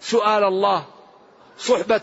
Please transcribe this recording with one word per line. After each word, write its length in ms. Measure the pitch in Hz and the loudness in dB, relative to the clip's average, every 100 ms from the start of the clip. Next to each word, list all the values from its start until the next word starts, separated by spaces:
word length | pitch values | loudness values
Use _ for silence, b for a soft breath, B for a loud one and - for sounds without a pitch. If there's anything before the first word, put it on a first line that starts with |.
سؤال 440 | - 233 214 214 | -4 -2 2 2
الله، 420 | 202 190 202 185 139 - - - _ _ - - | 0 0 0 -2 -6 -20 -20 -20 _ _ -20 -10
صحبة 420 | - 240 185 220 | -2 -2 0 -2